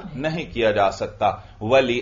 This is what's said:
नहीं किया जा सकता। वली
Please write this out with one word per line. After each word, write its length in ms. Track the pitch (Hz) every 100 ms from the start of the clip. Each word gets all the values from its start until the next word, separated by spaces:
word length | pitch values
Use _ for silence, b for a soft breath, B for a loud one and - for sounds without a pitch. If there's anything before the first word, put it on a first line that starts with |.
| 175 123
नहीं 300 | 156 165 131
किया 260 | 117 110
जा 180 | 104 98
सकता। 580 | - 104 - 104 - - -
वली 380 | 107 135 127 120